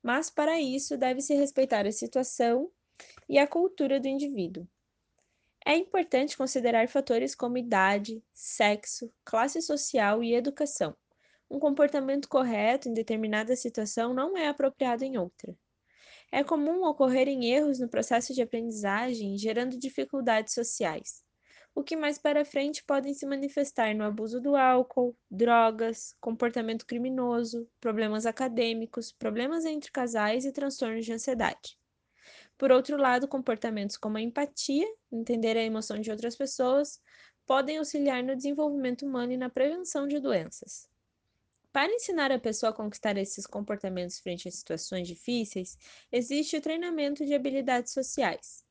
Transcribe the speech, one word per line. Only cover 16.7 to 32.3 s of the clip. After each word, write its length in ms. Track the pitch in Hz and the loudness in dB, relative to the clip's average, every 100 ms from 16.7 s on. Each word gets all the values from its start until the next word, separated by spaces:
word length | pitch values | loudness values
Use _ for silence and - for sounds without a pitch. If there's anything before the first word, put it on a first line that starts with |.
| 349 | 2
ocorrerem 600 | 359 - 262 254 269 269 233 | 0 4 4 4 2 2 2
erros 340 | 262 302 262 | 4 4 0
no 80 | 247 | -2
processo 440 | 233 220 233 - | -2 2 0 0
de 80 | 254 | -2
aprendizagem, 960 | 233 233 233 214 202 202 254 233 202 196 | -2 -2 -4 -4 -2 0 0 -2 -4 -2
gerando 400 | 214 220 254 254 | -2 0 -2 -4
dificuldades 800 | 262 - 269 277 240 220 220 | -6 -6 -4 -2 2 2 2
sociais, 720 | - 233 - 190 156 - - _ _ _ - _ - | -4 -4 -2 -2 -4 -10 -18 _ _ _ -20 _ -8
o 80 | |
que 100 | 285 | -4
mais 220 | 320 294 294 | -2 -2 -2
para 260 | 294 294 | 0 2
frente 400 | 294 285 285 302 | 0 0 -2 -4
podem 300 | - 277 269 | -2 -2 0
se 140 | 277 277 | -6 -4
manifestar 680 | 277 277 285 277 - 220 | -4 -2 -2 -2 0 0
no 80 | 214 | 0
abuso 380 | 214 208 220 240 | -2 -2 -4 -4
do 160 | 262 285 | 2 4
álcool, 580 | 262 254 254 - 247 240 _ | 6 6 4 0 0 -2 _
drogas, 880 | 185 233 233 226 220 226 226 - - | 0 6 8 6 4 -4 -4 -12 -10
comportamento 680 | - 226 240 240 226 226 - | -6 0 0 0 -4 -6 -6
criminoso, 840 | 240 254 262 247 240 226 233 233 _ | -4 -2 -2 0 0 -2 -6 -10 _
problemas 460 | 240 214 220 214 | -4 0 0 0
acadêmicos, 880 | 233 226 262 233 226 226 226 - 226 | -2 -2 -2 0 0 0 -4 -6 -10
problemas 540 | - 226 214 254 330 320 | -6 -4 -2 -2 -2 -2
entre 260 | 302 294 | -4 -6
casais 540 | - 247 226 208 233 269 | -4 -2 0 0 0 -2
e 60 | |
transtornos 520 | 269 277 269 233 226 | -4 -4 -2 -4 -4
de 80 | 226 | -4
ansiedade. 680 | 226 - 247 190 - - - _ _ _ _ - | -6 -4 0 0 -2 -14 -20 _ _ _ _ -20